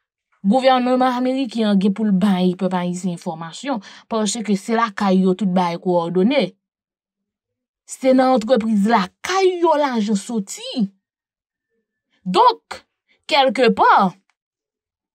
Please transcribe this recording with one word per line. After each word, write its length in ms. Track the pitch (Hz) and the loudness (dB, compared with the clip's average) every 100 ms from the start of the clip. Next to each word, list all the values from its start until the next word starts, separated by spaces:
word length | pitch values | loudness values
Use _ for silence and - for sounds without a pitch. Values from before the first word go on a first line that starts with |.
| _ _ _ _ | _ _ _ _
gouvèneman 760 | 196 254 262 254 247 254 254 247 | 0 2 4 2 2 0 0 0
Ameriken 500 | 254 262 254 233 214 | -2 -4 -4 -2 0
an 100 | 196 | 2
gen 120 | 208 196 | 0 0
pou 120 | 214 | 0
l 60 | 185 | 0
bay 360 | 208 185 185 180 | 2 2 0 -2
pèp 160 | 185 185 | -4 -4
Ayisyen 360 | 180 180 185 170 | -4 -6 -8 -8
enfòmasyon, 680 | 180 160 165 - 277 233 - - _ | -10 -12 -14 -12 -8 -8 -10 -20 _
paske 480 | 226 208 233 208 196 | -4 -4 -4 -2 -4
se 200 | - 226 | -2 -2
lakay 440 | 220 - 202 185 | -2 -2 0 2
yo 120 | 185 185 | 2 0
tout 120 | 196 | 0
bagay 280 | 185 175 170 | 0 -2 -4
kowòdone, 600 | 185 175 170 175 202 285 185 - _ _ _ _ _ _ _ _ _ _ _ _ _ | -2 -2 0 0 2 2 -2 -6 _ _ _ _ _ _ _ _ _ _ _ _ _
se 280 | - 262 262 | -4 0 2
nan 180 | 262 254 | 2 0
antrepriz 540 | 220 247 226 208 202 | 2 0 0 0 2
lakay 720 | 226 185 _ - 381 370 359 | 0 -2 _ -4 0 0 2
yo 160 | 330 294 | 0 2
lajan 420 | 285 233 208 202 | 0 -2 -2 -4
sòti. 680 | - 226 202 - 494 330 196 _ _ _ _ _ _ _ _ _ _ _ _ _ | -4 -8 -8 -14 -10 -4 -4 _ _ _ _ _ _ _ _ _ _ _ _ _
Donk, 600 | 185 330 494 466 _ - _ _ _ _ - | -2 4 4 2 _ -20 _ _ _ _ 0
kèlkepa 840 | 294 262 214 233 208 453 330 190 - _ _ _ _ _ _ _ _ _ | 2 2 4 2 4 4 4 2 -4 _ _ _ _ _ _ _ _ _